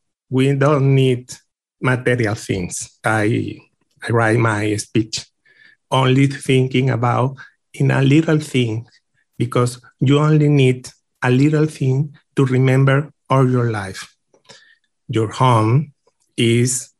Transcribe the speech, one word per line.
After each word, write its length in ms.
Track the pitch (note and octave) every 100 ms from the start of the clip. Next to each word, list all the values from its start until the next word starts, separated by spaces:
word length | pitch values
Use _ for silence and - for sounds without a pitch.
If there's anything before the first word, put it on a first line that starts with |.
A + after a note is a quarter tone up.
| _ _ -
We 240 | B2+ C3+
don't 420 | C#3 C#3 D3 C3+ C3+
need 380 | C3 B2 B2+ - _ _ _ -
material 540 | C3 B2+ B2 A#2+ A2 G#2
things. 640 | - G2 F2 - - _
I, 560 | A#2 A2 G#2+ A#2+ G2+ - _ _ _ _
I 80 | -
write 280 | A#2 A2+ A2+
my 360 | A#2 G#2 G#2+ G#2
speech 500 | - A2 A2+ - - _ _ _ _ _ -
only 380 | C3 C3 C3 C#3
thinking 640 | C#3 - C3 C3 B2+ C3
about 480 | A#2 A#2+ A#2 C3 C3+ - _ _
in 180 | - C3+
a 100 | C3
little 380 | C3+ D3+ D#3+ D#3
thing, 460 | D3+ C3 A#2 A2 A2+ _ _ _ _ -
because 420 | B2 B2+ B2 - - -
you 200 | C3 C#3+
only 300 | D3+ D#3 D3
need 400 | D3 C3 B2 - - _ -
a 100 | B2+
little 340 | B2+ D3 D3+ D#3
thing 480 | - C3+ C3 D3+ - _ -
to 100 | C3+
remember 640 | B2+ C3 C3 C3+ C3+ D3+ _ -
all 200 | C3+ B2+
your 220 | B2+ A#2+
life. 440 | G#2+ F#2+ F#2+ - _ _ _ _ - _ _ _ _ -
Your 240 | A2 A2
home 600 | - C3 A#2 A2 B2+ D3+ - _ _ _ -
is 560 | A#2 A#2 B2 - -